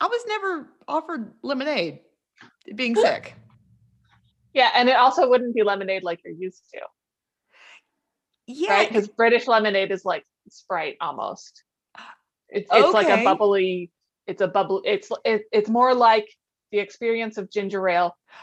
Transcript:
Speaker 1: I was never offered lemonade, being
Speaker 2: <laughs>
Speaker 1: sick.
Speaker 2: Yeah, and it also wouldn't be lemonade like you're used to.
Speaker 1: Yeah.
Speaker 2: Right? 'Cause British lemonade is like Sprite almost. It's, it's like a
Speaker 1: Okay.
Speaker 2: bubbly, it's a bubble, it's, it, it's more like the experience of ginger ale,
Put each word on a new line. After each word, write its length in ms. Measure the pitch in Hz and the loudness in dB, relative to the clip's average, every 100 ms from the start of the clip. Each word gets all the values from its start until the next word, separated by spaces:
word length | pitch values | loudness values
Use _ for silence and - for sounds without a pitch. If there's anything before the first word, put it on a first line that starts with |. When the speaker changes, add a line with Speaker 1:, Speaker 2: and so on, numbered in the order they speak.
Speaker 1:
I 60 | 381 | -4
was 160 | 466 466 | -4 -6
never 420 | 427 381 330 - _ - | -6 -6 -8 -12 _ -8
offered 480 | 311 311 302 214 _ | -8 -6 -10 -12 _
lemonade, 580 | 254 269 294 269 170 139 _ _ _ _ - _ - | -8 -6 -4 -4 -6 -10 _ _ _ _ -20 _ -16
being 200 | 208 247 | -6 -2
Speaker 2:
<laughs> 20 | 311 | 2
Speaker 1:
sick. 380 | 466 - - - _ _ _ _ _ _ _ _ _ _ _ | 0 0 -10 -20 _ _ _ _ _ _ _ _ _ _ _
Speaker 2:
Yeah, 160 | 277 240 | 2 2
and 140 | 247 247 | 4 4
it 80 | 247 | 4
also 320 | 254 254 262 | 4 4 4
wouldn't 260 | 247 240 | 2 2
be 80 | 226 | 0
lemonade 400 | 202 196 190 190 | 0 0 -4 -6
like 180 | 175 170 | -6 -8
you're 100 | 175 | -10
used 300 | 165 185 - _ | -12 -12 -12 _
to. 60 | - - _ _ _ _ _ _ _ - - _ _ _ _ _ _ - | -18 -18 _ _ _ _ _ _ _ -20 -20 _ _ _ _ _ _ -16
Speaker 1:
Yeah. 260 | 269 320 | -6 0
Speaker 2:
Right? 180 | 196 214 | 2 2
'Cause 160 | 226 208 | 0 -2
British 380 | - 226 233 247 | 0 2 2 2
lemonade 440 | 220 214 196 190 | 2 2 0 -2
is 120 | 190 | -4
like 220 | 190 156 _ _ _ | -4 -6 _ _ _
Sprite 480 | - - 175 156 - | -20 -8 -6 -6 -8
almost. 640 | 156 123 104 - - _ _ _ _ - - - _ _ _ | -10 -8 -10 -10 -18 _ _ _ _ -20 -20 -20 _ _ _
It's, 200 | 208 - | -8 2
it's 220 | 233 302 | 4 6
like 140 | 220 339 | 4 4
a 40 | |
Speaker 1:
Okay. 100 | 220 | 2
Speaker 2:
bubbly, 680 | 226 190 208 196 185 180 175 _ _ _ - | 2 2 2 2 0 -4 -8 _ _ _ -12
it's 140 | 185 | -4
a 80 | 185 | -2
bubble, 340 | 202 175 190 - | 0 -2 -2 -2
it's, 240 | 196 - 226 | -4 -4 -4
it, 180 | 233 214 214 | -2 -2 0
it's 160 | 214 214 | -2 0
more 260 | 233 254 | 2 2
like 400 | 247 233 220 214 _ _ _ - | 4 4 4 0 _ _ _ -6
the 60 | 202 | -6
experience 580 | 196 - 233 226 220 220 | -6 -6 -4 -4 -6 -10
of 120 | 190 | -8
ginger 360 | 208 196 196 185 | -6 -6 -4 0
ale, 280 | 175 175 - _ - | 0 0 -4 _ -10